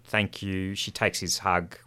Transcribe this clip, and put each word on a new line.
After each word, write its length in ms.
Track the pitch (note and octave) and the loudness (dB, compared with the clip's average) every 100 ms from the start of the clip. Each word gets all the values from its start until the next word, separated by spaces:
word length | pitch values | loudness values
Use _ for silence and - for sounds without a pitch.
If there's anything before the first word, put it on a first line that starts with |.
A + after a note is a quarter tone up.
thank 380 | - G#2+ G2 - | -2 0 0 -2
you." 320 | G2 F#2+ F#2+ | -4 -2 -2
She 160 | G2+ - | -4 -4
takes 300 | - G#2 - | 0 0 0
his 180 | F2+ - | -2 0
hug, 380 | F#2+ F2+ F2 - | 2 2 2 -8